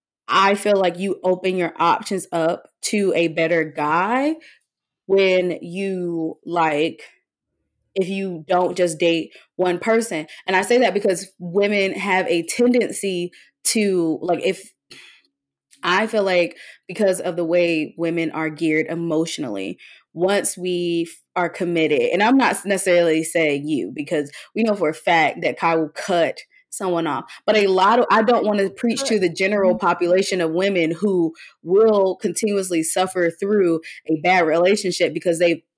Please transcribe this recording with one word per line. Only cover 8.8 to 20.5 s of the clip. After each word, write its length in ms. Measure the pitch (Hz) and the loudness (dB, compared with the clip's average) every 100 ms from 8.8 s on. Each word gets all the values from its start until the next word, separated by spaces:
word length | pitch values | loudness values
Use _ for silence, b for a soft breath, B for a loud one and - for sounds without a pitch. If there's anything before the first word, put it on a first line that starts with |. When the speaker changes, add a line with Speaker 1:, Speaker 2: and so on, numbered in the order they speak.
| 175 156 | -2 2
Speaker 1:
date 320 | 170 165 - B B - | 0 0 -4 B B -2
one 240 | 180 175 | -2 0
person. 480 | 226 226 226 160 151 B - | 0 0 0 -8 -10 B -2
And 80 | 190 | -2
I 80 | |
say 160 | 202 240 | 2 2
that 140 | 226 | 2
because 340 | 190 196 180 - _ | 2 0 -2 -6 _
women 540 | 175 180 202 208 190 | -4 0 0 0 -2
have 340 | - 196 185 180 | -2 -2 0 0
a 160 | 175 | -2
tendency 880 | 165 - 247 247 208 - 202 180 175 b b _ - | -2 2 2 4 0 -4 -4 -4 -6 b b _ -2
to, 540 | 226 202 185 165 156 | 0 2 2 0 -2
like, 180 | 180 170 | -2 -2
if, 280 | - 185 - _ _ B B B B _ _ _ _ _ | -2 -4 -10 _ _ B B B B _ _ _ _ _
I 240 | 180 185 220 | 0 0 2
feel 160 | 220 | 0
like 340 | 190 180 175 - B B - | 2 2 0 -4 B B -14
because 320 | 180 202 180 | 0 0 2
of 140 | 180 170 | -2 -4
the 100 | 165 | 0
way 480 | 175 175 160 151 - | 2 2 0 -4 -4
women 340 | 165 170 165 | -4 -2 -4
are 180 | - 160 | -4 -6
geared 380 | 151 165 156 156 | -2 0 0 -2
emotionally, 880 | 165 170 156 165 - 135 101 92 90 B B B | -4 -2 -2 -2 -4 -8 -6 -8 -12 B B B
once 440 | 160 185 202 - | -4 0 0 -2